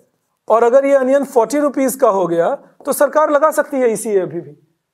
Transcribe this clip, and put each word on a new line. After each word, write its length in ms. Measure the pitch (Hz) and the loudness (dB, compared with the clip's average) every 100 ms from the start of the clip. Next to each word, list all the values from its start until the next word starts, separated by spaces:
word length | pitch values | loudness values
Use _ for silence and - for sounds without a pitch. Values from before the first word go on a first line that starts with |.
| _ _ _ _ - | _ _ _ _ -2
और 160 | 220 | 2
अगर 200 | 233 262 | 4 2
ये 100 | 277 | 4
अनियन 300 | 277 254 277 | 2 2 0
फ़ोर्टी 340 | 277 233 220 294 | 0 0 0 0
रुपीज 360 | 294 285 262 | -2 0 -2
का 140 | 240 240 | 0 0
हो 180 | 196 175 | 0 -2
गया, 280 | 170 175 | -2 -2
तो 380 | 285 - _ - | -4 -10 _ -8
सरकार 380 | 254 285 302 302 | -2 0 2 0
लगा 200 | 294 311 | 2 0
सकती 260 | 302 285 277 | 0 -4 -2
है 160 | 247 | -2
ईसीए 280 | 208 226 202 | -2 -2 -2
अभी 200 | 170 165 | -2 -6
भी, 280 | 143 147 _ _ _ | -14 -20 _ _ _